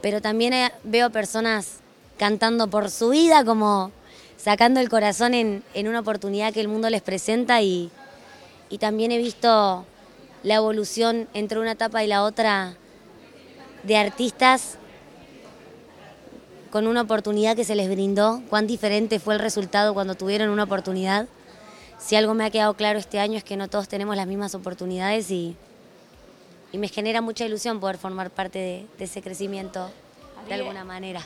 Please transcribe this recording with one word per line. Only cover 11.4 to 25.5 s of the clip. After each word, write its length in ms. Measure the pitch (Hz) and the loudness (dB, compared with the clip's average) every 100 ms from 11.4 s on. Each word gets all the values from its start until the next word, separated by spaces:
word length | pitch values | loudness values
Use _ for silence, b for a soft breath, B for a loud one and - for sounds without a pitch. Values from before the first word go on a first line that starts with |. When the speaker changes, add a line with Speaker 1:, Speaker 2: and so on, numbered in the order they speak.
| 208 220 | -4 -2
Speaker 1:
una 140 | 226 | -4
etapa 300 | 220 226 220 | -2 -2 -2
y 40 | 214 | 0
la 160 | 202 | 2
otra 520 | 208 214 226 196 185 175 - - - - - - - - - - | 0 0 0 2 -2 -10 -20 -20 -20 -20 -20 -20 -20 -20 -20 -14
de 140 | 196 214 | 2 2
artistas 800 | 208 - 247 - 254 262 - - - - - - - - - - - - - - - - - - - - - | 2 0 -4 4 4 4 0 -14 -20 -20 -20 -20 -20 -20 -20 -20 -20 -20 -20 -20 -20 -20 -20 -20 -20 -20 -6
con 160 | 208 220 | -2 0
una 140 | 240 | 0
oportunidad 540 | 220 214 208 208 214 226 | 0 -2 0 0 2 0
que 100 | 214 | 0
se 100 | 208 | -2
les 140 | 190 | 0
brindó, 520 | 190 196 202 214 233 233 | 0 0 2 2 0 -2
cuán 160 | 214 214 | 0 0
diferente 540 | 233 208 208 220 220 | 0 0 0 0 -2
fue 140 | 214 | 0
el 60 | 214 | 0
resultado 520 | 214 208 190 202 214 | 0 -2 0 2 2
cuando 220 | 202 190 190 | 0 -4 -4
tuvieron 340 | 190 208 214 | -2 0 0
una 140 | 208 | 0
oportunidad. 640 | 202 196 190 190 190 202 233 - B B B B B - | 0 -2 -2 -2 0 0 -2 -12 B B B B B -16
Si 160 | - 214 | 2 4
algo 180 | 214 | 4
me 120 | 226 220 | 2 0
ha 40 | |
quedado 240 | 214 214 208 | 2 2 2
claro 220 | 214 208 | 0 0
este 220 | 196 202 | -2 -2
año 180 | 208 220 | -2 -4
es 60 | |
que 140 | - 196 | -6 -8
no 100 | 196 | -4
todos 200 | 208 196 | -4 -4
tenemos 280 | 202 202 202 | -6 -4 -4
las 100 | 185 | -4
mismas 300 | 196 202 190 | -6 -6 -8
oportunidades 760 | 185 180 185 185 190 220 185 | -10 -8 -8 -4 -2 -2 -2
y, 240 | 185 170 | -4 -6